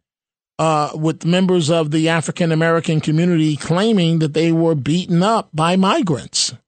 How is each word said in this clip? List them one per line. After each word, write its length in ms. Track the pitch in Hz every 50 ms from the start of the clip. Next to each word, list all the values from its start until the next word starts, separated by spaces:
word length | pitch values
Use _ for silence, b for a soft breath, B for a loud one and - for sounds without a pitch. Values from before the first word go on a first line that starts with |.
| _ _ _ _ _ _ _ _ _ _ _ -
uh, 320 | 160 160 156 151 147 131 -
with 300 | 156 156 160 - - -
members 460 | 165 175 185 190 180 185 180 151 139
of 200 | 170 165 160 147
the 180 | 151 160 160 165
African 420 | 165 165 - - - - 175 165
American 480 | 160 156 165 165 165 165 - - 160 151
community 560 | - 156 156 160 175 180 175 160 156 156 151
claiming 640 | 139 - - 160 180 208 233 220 190 170 165 165 160
that 140 | 160 151 147
they 180 | 160 165 170
were 220 | 165 165 165 165 165
beaten 440 | 143 117 143 160 180 180 - 170 170
up 260 | 185 220 233 208 - _
by 220 | - 156 160 170 185
migrants. 800 | 190 190 196 262 339 254 175 143 113 127 - - - - - 123 - _